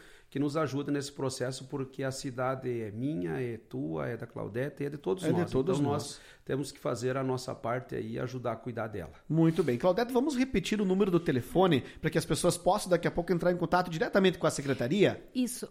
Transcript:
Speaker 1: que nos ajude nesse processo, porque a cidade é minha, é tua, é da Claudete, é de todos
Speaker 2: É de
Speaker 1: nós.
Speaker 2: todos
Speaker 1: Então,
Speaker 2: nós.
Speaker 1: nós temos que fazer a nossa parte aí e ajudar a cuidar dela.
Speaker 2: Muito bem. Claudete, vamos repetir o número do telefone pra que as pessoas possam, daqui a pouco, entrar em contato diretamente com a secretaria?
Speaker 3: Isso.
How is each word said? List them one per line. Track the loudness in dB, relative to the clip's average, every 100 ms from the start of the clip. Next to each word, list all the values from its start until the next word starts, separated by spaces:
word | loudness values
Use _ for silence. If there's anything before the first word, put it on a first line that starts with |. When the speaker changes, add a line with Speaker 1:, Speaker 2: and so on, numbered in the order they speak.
| -20 -20 _
Speaker 1:
que | -2
nos | -2 0
ajude | -2 -2 -2
nesse | -2 -4
processo, | -4 -4 -2 -4 -6 -8
porque | -6 -6 -4
a | -6
cidade | -4 -6 -4 -2 -2 -4 -4
é | -6
minha, | -4 -4 -2 -2 -2
é | -4 -8
tua, | -10 -8 -4 -4 -4
é | -6
da | -8
Claudete, | -8 -6 -4 -6 -6 -8
é |
de | -4
todos | -2 0
Speaker 2:
É | 2
de |
Speaker 1:
nós. | 2 2
Speaker 2:
todos | 0 2 2
Speaker 1:
Então, | 2
Speaker 2:
nós. | 0
Speaker 1:
nós | -4 -12 -20 -12 -4
temos | -4 -4
que | -6
fazer | -6 -2 -2 -2
a |
nossa | -2 -2 -4 -6
parte | -4 -4 -4 -6
aí | -4
e | -4
ajudar | -6 -4 -6
a | -6
cuidar | -6 -6 -6
dela. | -6 -10 -10 0
Speaker 2:
Muito | 4 6 4
bem. | 2 4
Claudete, | 4 2 2
vamos | 2 2 2
repetir | 2 0 0 0
o | 2
número | 4 4
do | 2
telefone | 2 -2 0 4 6 4 0 -6
pra | -2
que | -2
as | -2
pessoas | 0 2 2
possam, | 2 0 2
daqui | 2 2
a |
pouco, | -2 0
entrar | 2 2
em | 0
contato | 2 2 2
diretamente | -2 2 4 4 4
com | 0
a |
secretaria? | 0 -2 0 2 4 4 2 -6
Speaker 3:
Isso. | -4 -4 -4 -8